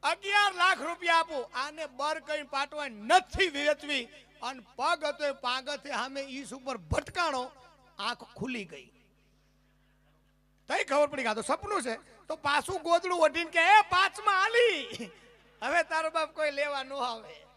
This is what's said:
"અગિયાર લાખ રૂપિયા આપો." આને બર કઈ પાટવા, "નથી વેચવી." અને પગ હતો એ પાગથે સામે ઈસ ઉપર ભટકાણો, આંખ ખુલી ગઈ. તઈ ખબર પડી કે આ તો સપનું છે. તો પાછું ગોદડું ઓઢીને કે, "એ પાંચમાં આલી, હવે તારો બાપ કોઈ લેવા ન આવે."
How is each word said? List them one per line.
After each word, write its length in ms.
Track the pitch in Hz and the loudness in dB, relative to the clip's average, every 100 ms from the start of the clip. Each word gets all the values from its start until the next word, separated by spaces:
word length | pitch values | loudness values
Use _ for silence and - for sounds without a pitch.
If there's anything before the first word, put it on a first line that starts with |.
"અગિયાર 520 | 294 339 392 415 403 | -2 -2 0 2 2
લાખ 280 | 359 359 330 | 4 2 2
રૂપિયા 340 | 294 339 349 330 | -2 -4 2 2
આપો." 340 | 330 294 233 | 2 -4 -6
આને 320 | 247 285 302 302 | -8 -8 -8 -12
બર 340 | 254 285 320 | -4 -4 -4
કઈ 220 | 302 302 | -6 -8
પાટવા, 460 | 277 277 285 302 285 | -4 -4 -4 -6 -8
"નથી 600 | 214 214 359 370 - 370 | -10 2 2 2 0 0
વેચવી." 560 | 285 294 294 294 277 233 277 - _ | 2 0 0 -2 -4 -4 -16 -20 _
અને 200 | 240 269 214 262 | -10 -10 -16 -4
પગ 280 | 285 339 | -2 0
હતો 200 | 294 294 | -2 -2
એ 80 | 294 | -4
પાગથે 580 | 277 247 254 262 285 285 | -4 -4 -4 -4 -10 -6
સામે 300 | 240 254 277 | -6 -4 -8
ઈસ 340 | 277 262 262 | -8 -10 -12
ઉપર 220 | 262 262 240 | -12 -8 -8
ભટકાણો, 720 | 156 277 302 370 339 262 254 - - _ - - | -2 -4 -2 -2 0 0 -4 -12 -20 _ -20 -6
આંખ 360 | 202 240 233 - | -6 -6 -12 -10
ખુલી 280 | 247 240 | -8 -6
ગઈ. 280 | 175 143 123 _ _ _ _ _ _ _ _ _ _ _ _ _ _ _ _ _ _ | -10 -14 -20 _ _ _ _ _ _ _ _ _ _ _ _ _ _ _ _ _ _
તઈ 160 | 302 | -2
ખબર 220 | - 277 294 | 2 2 2
પડી 160 | 285 | 2
કે 60 | 233 | -2
આ 60 | |
તો 80 | 214 | -2
સપનું 400 | - 311 392 403 | -2 -4 -2 -4
છે. 120 | 247 226 | -2 -8
તો 400 | - - _ 320 | -10 -20 _ -4
પાછું 460 | 285 285 - 370 | 0 0 0 -6
ગોદડું 380 | 311 339 359 359 | 2 2 2 2
ઓઢીને 300 | 311 320 339 | 2 2 0
કે, 80 | 330 | 2
"એ 220 | 339 427 415 | 8 8 8
પાંચમાં 540 | 359 381 392 415 381 | 4 2 2 0 2
આલી, 400 | 403 466 480 339 233 220 214 - - - _ _ | 4 4 4 2 -4 -10 -12 -14 -20 -20 _ _
હવે 200 | 233 339 | 0 0
તારો 280 | 320 320 320 | 2 0 0
બાપ 240 | 320 311 | -2 -4
કોઈ 160 | - 302 | -2 -2
લેવા 320 | 277 294 277 | 0 -2 -4
ન 100 | 262 | -6
આવે." 420 | 277 247 226 208 151 - | -6 -6 -6 -12 -20 -20